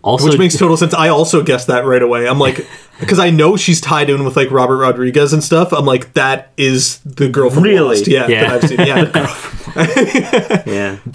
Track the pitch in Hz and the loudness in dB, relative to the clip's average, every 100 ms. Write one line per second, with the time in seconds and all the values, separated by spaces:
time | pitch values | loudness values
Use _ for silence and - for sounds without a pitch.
0 | 101 127 151 147 185 147 180 160 165 170 | -2 0 2 4 2 2 0 2 0 0
1 | 156 147 160 156 135 127 - 123 131 123 | 2 2 2 0 0 -2 -2 -2 0 0
2 | 120 120 120 139 131 131 - - - - | 0 0 -2 0 0 -2 -10 -18 -20 -12
3 | 104 190 175 160 151 196 - 165 - 156 | -2 2 2 4 4 2 0 -2 -2 -2
4 | 143 139 135 127 131 135 127 131 131 123 | 0 -2 -2 -2 0 0 0 2 0 0
5 | 127 139 143 156 151 165 175 160 143 127 | 0 2 2 0 0 0 0 0 0 -2
6 | - 151 131 135 - - 135 131 - - | -2 -2 -2 -2 -8 -4 -2 0 -2 -6
7 | 143 131 135 131 127 139 196 196 139 107 | -12 -4 -2 0 0 2 2 2 2 0
8 | 104 131 120 113 113 123 156 127 139 131 | 0 0 2 0 0 0 0 0 0 2
9 | 151 156 139 - - - - - 165 262 | 0 -2 -4 -8 -12 -14 -10 -4 -2 0
10 | 233 262 - 233 - 185 - 101 98 101 | 0 -2 -2 -2 -2 -4 -4 -6 -6 -8
11 | - | -14